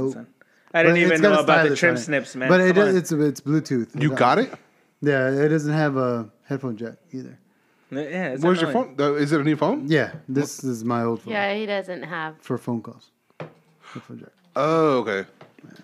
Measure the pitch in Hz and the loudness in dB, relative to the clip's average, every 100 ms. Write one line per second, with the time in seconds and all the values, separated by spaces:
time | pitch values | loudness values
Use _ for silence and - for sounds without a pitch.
0 | 135 131 - _ _ _ _ 170 170 170 | -4 -6 -14 _ _ _ _ 2 4 4
1 | 175 160 208 202 147 156 156 139 175 160 | 4 4 4 4 4 4 4 2 2 2
2 | 120 143 - 131 131 185 185 185 202 190 | -2 -4 -4 -4 2 4 6 4 4 2
3 | 165 156 147 135 139 151 143 131 113 - | 0 0 0 -2 -2 -2 0 -4 -4 -2
4 | 147 131 123 156 262 - _ _ _ _ | 0 4 4 4 0 -6 _ _ _ _
5 | 147 139 131 135 151 160 147 156 151 135 | 0 2 2 2 2 0 0 0 0 0
6 | 127 120 110 _ - 139 131 107 113 113 | 0 -2 -6 _ -10 -8 -6 -8 -10 -14
7 | _ 131 127 123 _ _ _ _ - 131 | _ -16 -16 -20 _ _ _ _ -14 -10
8 | 147 175 175 131 165 180 160 143 262 - | -8 -6 -6 0 2 2 0 -2 -4 -2
9 | 143 143 143 156 143 151 151 285 262 156 | 0 0 0 0 0 0 0 -2 0 0
10 | 113 - - 131 143 - 131 117 117 120 | 0 -6 -6 -4 -4 -6 -8 -6 -4 -2
11 | 117 113 - 214 202 202 110 202 185 175 | -2 -4 -6 -4 -4 -4 -6 -6 -8 -10
12 | 151 170 156 156 - 123 - 120 107 123 | -10 -10 -10 -12 -8 -8 -6 -8 -8 -18
13 | _ _ _ - 160 _ _ _ - 120 | _ _ _ -18 -18 _ _ _ -20 -18
14 | - 120 - _ _ - 147 160 156 131 | -18 -20 -20 _ _ -4 0 2 2 2
15 | 110 98 92 _ - _ - - | 0 -4 -6 _ -20 _ -20 -20